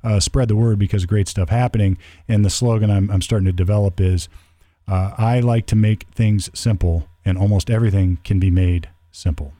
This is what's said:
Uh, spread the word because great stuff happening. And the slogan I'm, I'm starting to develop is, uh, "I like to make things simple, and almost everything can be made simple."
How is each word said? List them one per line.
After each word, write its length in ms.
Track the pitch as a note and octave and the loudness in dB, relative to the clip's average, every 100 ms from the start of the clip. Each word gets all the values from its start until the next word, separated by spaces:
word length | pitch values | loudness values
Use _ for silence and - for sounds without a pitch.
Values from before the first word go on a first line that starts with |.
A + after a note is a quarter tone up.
Uh, 160 | A2+ G#2 | 0 0
spread 280 | - C3+ A#2+ | 0 0 0
the 80 | G#2+ | 2
word 220 | A#2 G2+ | 2 2
because 280 | G2 G#2 F2 | 0 -2 0
great 220 | G#2 F#2+ | 0 -2
stuff 200 | - - | -2 -2
happening. 500 | A#2 B2 A2+ G2 F#2 - - - | 0 0 0 0 0 -6 -20 -2
And 160 | G#2+ | 2
the 60 | G2+ | 2
slogan 400 | - B2 A2 G#2+ | 0 0 2 2
I'm, 200 | G2+ G2+ | 2 2
I'm 120 | G2+ | -2
starting 240 | - A2 F#2+ | 0 0 0
to 60 | |
develop 480 | F2+ F2+ G#2 G2+ - | 0 0 2 0 0
is, 280 | F#2 F2+ - - _ _ _ _ - | 0 0 -4 -20 _ _ _ _ -6
uh, 260 | F#2 F#2+ A2+ | -4 -4 -2
"I 240 | A2 B2 | 0 2
like 260 | A#2+ A#2 A2 | 2 0 0
to 100 | A2 | 0
make 300 | G#2+ G#2+ - | 2 0 -6
things 360 | - A2 G#2 - | -2 0 0 -2
simple, 560 | - A#2 G2 F2 E2 - _ | -6 -4 0 0 -2 -4 _
and 140 | - F#2 | -4 0
almost 320 | G2 G2+ - | 2 0 0
everything 480 | A2+ A2+ G2 F#2 F2 | 0 2 2 0 -2
can 140 | - F#2+ | -2 0
be 120 | F#2+ | 2
made 400 | F2+ F2+ F2 E2 _ _ | 2 2 0 -4 _ _
simple." 440 | - F2 D2+ C#2+ | -8 -6 -6 -10